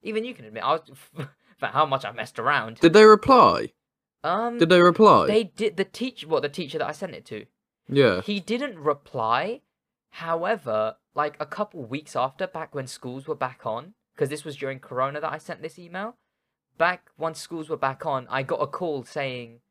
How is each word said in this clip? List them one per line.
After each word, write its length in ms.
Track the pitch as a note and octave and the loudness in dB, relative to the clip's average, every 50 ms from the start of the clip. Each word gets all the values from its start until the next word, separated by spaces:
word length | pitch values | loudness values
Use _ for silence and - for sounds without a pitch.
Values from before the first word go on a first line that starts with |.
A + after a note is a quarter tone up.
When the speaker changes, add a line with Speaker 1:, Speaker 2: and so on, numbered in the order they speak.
| _ | _
Speaker 1:
even 220 | G3+ A3 G#3+ A3+ | -6 -6 -6 -6
you 100 | B3 B3 | -6 -10
can 100 | - A3 | -14 -18
admit, 180 | G#3+ G#3+ - - | -16 -12 -6 -2
I 100 | C3+ D3+ | -2 -2
was, 180 | E3 - _ - - - _ _ | -2 -4 _ -20 -20 -20 _ _
<laughs> 140 | D3 C#3+ - _ _ _ _ _ _ | -14 -14 -14 _ _ _ _ _ _
for 80 | - | -8
how 200 | A2 - C#3 D#3 | -4 0 0 0
much 180 | D3 C3+ C3 - | 2 0 -4 -4
I 80 | G#2 A2+ | -6 -8
messed 260 | A2 A2 - - - | -10 -12 -10 -8 -4
around. 420 | A2+ B2+ D3 C3+ A2 A2+ A#2 - | -2 0 0 0 -2 -6 -6 4
Speaker 2:
Did 120 | - E3 D#3+ | 4 6 8
they 120 | G#3 G#3+ | 10 10
reply? 680 | G#3+ G#3+ G#3 - - C4+ B3 F#3+ G#2+ F2 - - - _ _ _ _ _ _ _ _ _ _ _ | 10 10 8 8 4 6 8 8 6 6 2 -2 -6 _ _ _ _ _ _ _ _ _ _ _
Speaker 1:
Um, 340 | D#3 F3 G3+ A3+ A#3+ A#3+ A#3+ | -4 -4 -2 -4 -4 0 0
Speaker 2:
Did 100 | G3 E3 | 2 4
they 120 | F3+ F3+ | 6 8
reply? 460 | F3 F3 E3+ F3 A3 G#3 D#3+ A2 E2 | 8 6 6 8 6 8 8 6 4
Speaker 1:
they 180 | - G3+ A3 A#3 | 4 2 0 0
did. 320 | F3+ _ - G#3+ - D#3 | -2 _ -4 -4 -4 -2
The 80 | E3 F#3+ | -4 -6
teach-, 420 | - _ - A#3+ C4 B3 - - | -6 _ -8 -8 -8 -8 -12 -8
what, 160 | D3+ D#3+ D3+ C#3+ | -4 -2 -2 -2
the 60 | C#3+ | -4
teacher 300 | C#3+ - F3 C#3 C#3+ D#3+ | -8 -8 -10 -8 -6 -6
that 100 | C#3+ G#2+ | -6 -6
I 40 | D3+ | -6
sent 220 | - - - - | -10 -12 -14 -14
it 100 | D#2+ - | -16 -16
to? 200 | - A#2 G#2+ G#2+ _ _ _ _ _ _ _ _ - | -14 -14 -14 -14 _ _ _ _ _ _ _ _ -2
Speaker 2:
Yeah. 320 | C3+ C#3 C#3 A#2 F#2 F2+ F#2 | 2 4 4 4 4 2 -2
Speaker 1:
He 180 | - G#3 G3+ | -4 -6 -6
didn't 380 | F#3 - A3 A#3+ C#4+ C#4 G#3+ E3 | -4 -6 -6 -6 -6 -8 -10 -6
reply. 840 | C#3+ D3+ D3 C#3+ _ - - C3 A2 A2 A#2 B2+ D#3 G3 A#3+ C#4+ _ _ _ _ _ _ _ _ _ _ | -2 -2 -2 -4 _ -14 -8 -6 -2 -2 -2 -2 -2 -4 -8 -12 _ _ _ _ _ _ _ _ _ _
However, 880 | _ - E3+ E3 E3 E3 E3+ F#3+ A3+ G#3+ - B2+ G#2+ G#2+ G#2+ A2 - _ _ _ _ | _ -14 -6 -4 -4 -4 -2 -4 -4 -4 -4 -4 -2 -2 -2 -2 -6 _ _ _ _
like, 220 | - D3+ D3+ D3 _ | -4 -4 -4 -4 _
a 60 | D3+ | -12
couple 360 | D3 - - G#3 G3+ _ F3 C3 | -10 -6 -8 -8 -8 _ -14 -12
weeks 300 | A2 B2+ D3 D3+ - - | -10 -10 -10 -10 -8 -4
after, 300 | C3 B2 C3+ - - F#3+ | -4 -4 -4 -4 -8 -10
back 280 | F#3 _ E3 D#3+ - _ | -8 _ -12 -12 -10 _
when 120 | C#3+ C3 | -10 -10
schools 400 | B2+ - - - B2 B2 C3+ C3+ | -10 -14 -14 -12 -12 -12 -12 -8
were 80 | D3+ D3+ | -8 -6
back 300 | A#2+ C3 B2+ B2 _ - | -6 -6 -8 -8 _ -8
on, 300 | A#2+ A2 A2+ C#3+ F3+ G#3+ _ _ _ _ | -6 -6 -6 -10 -14 -20 _ _ _ _
'cause 120 | - D3+ C3 | -4 -4 -4
this 160 | C#3+ D3 D3 | -4 -8 -10
was 120 | D#3+ C#3 | -14 -12
during 240 | - C#3+ C3+ C3+ C3 | -8 -8 -8 -8 -10
Corona 400 | - - C3 B2 C3 C3+ C#3+ D3+ | -14 -10 -4 -4 -4 -2 -4 -6
that 120 | D3+ D#3 C#3 | -6 -6 -8
I 60 | D#3 | -8
sent 240 | - - E3+ - D3+ | -12 -14 -14 -12 -12
this 160 | D3 - - | -14 -14 -14
email, 380 | F3 E3+ E3+ F#3 G3+ A3+ B3 _ _ _ _ _ _ _ _ _ _ _ _ _ | -20 -14 -10 -10 -10 -10 -12 _ _ _ _ _ _ _ _ _ _ _ _ _
back 320 | D#3+ F3 F#3 F3 _ _ _ | 0 0 0 -2 _ _ _
once 240 | _ D3+ D#3+ D#3+ D#3 | _ -8 -8 -8 -8
schools 280 | - - E3+ E3 D#3 D3 | -14 -12 -10 -10 -8 -8
were 60 | D#3+ C#3 | -6 -2
back 260 | - C3+ C3+ - - | -2 -4 -4 -4 -4
on, 220 | E3 C#3 C3 B2+ - | -4 -4 -4 -4 -4
I 140 | - C3+ C#3 | -4 -4 -2
got 180 | C3+ E3+ - | -2 -2 -4
a 60 | D3 | -4
call 380 | D3 - - F#3 E3+ D3+ C#3 A#2+ | -4 -4 -6 -6 -4 -6 -6 -8
saying 560 | - - D3+ C#3+ C3+ B2+ B2 A#2+ A#2 A#2 A#2 _ _ | -8 -8 -6 -6 -6 -6 -10 -12 -14 -18 -20 _ _